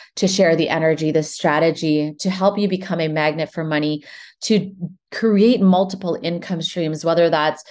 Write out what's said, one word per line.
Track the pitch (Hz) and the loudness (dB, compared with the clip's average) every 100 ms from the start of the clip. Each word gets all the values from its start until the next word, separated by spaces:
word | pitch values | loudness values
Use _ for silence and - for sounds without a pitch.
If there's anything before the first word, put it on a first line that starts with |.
| - - | -16 -2
to | 190 | -2
share | 190 175 165 | 2 4 4
the | 156 | 0
energy, | 160 160 151 156 | 0 0 2 0
the | 156 | 0
strategy, | 151 - 170 151 160 160 160 151 151 151 | -2 -2 0 2 2 0 0 0 -2 -4
to | 190 | -4
help | 185 190 208 | 0 0 2
you | 208 | -2
become | 185 185 170 | -2 -4 -4
a | 160 | -2
magnet | 156 151 156 151 | 0 0 -2 -6
for | - | -6
money, | 160 151 151 151 - - - - | -4 -2 -2 -4 -8 -20 -20 -10
to | - 214 - - 175 - _ | 0 0 0 -10 -12 -14 _
create | - 226 202 226 247 | -4 0 4 4 4
multiple | 190 180 190 190 180 160 | 4 4 2 -4 -6 -4
income | 165 175 - 170 | -4 -6 -6 -6
streams, | 160 180 160 156 | -6 -4 -4 -2
whether | 165 165 170 | -2 2 2
that's, | 156 156 156 - | 2 0 -2 -12